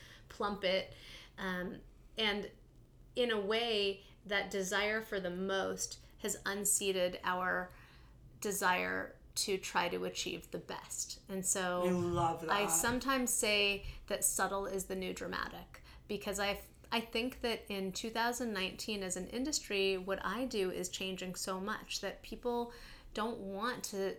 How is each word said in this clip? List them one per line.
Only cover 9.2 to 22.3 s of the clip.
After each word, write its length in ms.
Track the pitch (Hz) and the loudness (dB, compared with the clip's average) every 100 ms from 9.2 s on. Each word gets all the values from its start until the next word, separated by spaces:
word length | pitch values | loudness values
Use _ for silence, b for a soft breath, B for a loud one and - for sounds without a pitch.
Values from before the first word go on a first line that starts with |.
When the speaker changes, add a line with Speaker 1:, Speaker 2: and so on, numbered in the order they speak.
| - | -8
Speaker 1:
to 240 | - - 190 | -2 0 0
try 300 | - 175 175 | 2 2 2
to 160 | 180 180 | 2 -2
achieve 440 | - 180 175 - | -2 -4 -4 -6
the 80 | 175 | -8
best. 600 | - - - - - - - | -6 -8 -6 -6 -6 -6 -6
And 160 | 190 | -4
so 380 | 190 196 180 180 180 | 0 2 2 4 4
Speaker 2:
I 40 | |
love 500 | 180 175 175 165 165 165 | 4 4 4 4 2 2
that. 40 | |
Speaker 1:
I 160 | 202 208 | 2 6
sometimes 640 | - 233 247 262 262 247 | 6 6 2 2 4 4
say 540 | - 214 208 202 196 B B - | 4 6 6 4 2 B B -4
that 180 | 202 | 2
subtle 400 | - - 190 196 | 2 2 2 2
is 200 | 196 190 | -2 -4
the 120 | 185 190 | -2 -2
new 160 | 185 | -2
dramatic, 720 | 185 180 185 - 175 - - B B - | -4 -4 -4 -4 -6 -14 -18 B B -6
because 320 | 202 208 196 | -4 -2 0
I, 180 | 202 196 - - - | 0 -2 -6 -18 -2
I 100 | 233 | -2
think 420 | 226 226 247 - | 0 -2 -2 -2
that 200 | 240 220 - | -2 -2 -2
in 240 | 196 190 | -2 -2
two 160 | 185 226 | -2 -4
thousand 460 | 226 233 240 240 | 0 2 2 -2
nineteen 480 | 202 185 - - 208 | 0 -2 -4 -4 -2
as 140 | 185 180 | -2 -4
an 80 | 180 | -4
industry, 720 | 240 277 294 - 202 190 190 | -2 0 0 0 2 4 2
what 220 | 185 190 | 0 -2
I 220 | 185 214 254 | 0 -2 0
do 240 | 226 185 | 2 2
is 180 | 175 180 | 0 -4
changing 460 | - 190 185 185 | -2 -4 -4 -4
so 260 | 180 - 190 | -4 -2 -2
much 400 | 196 214 - - | -2 -6 -4 -4
that 220 | - - | -4 -6
people 500 | - | -10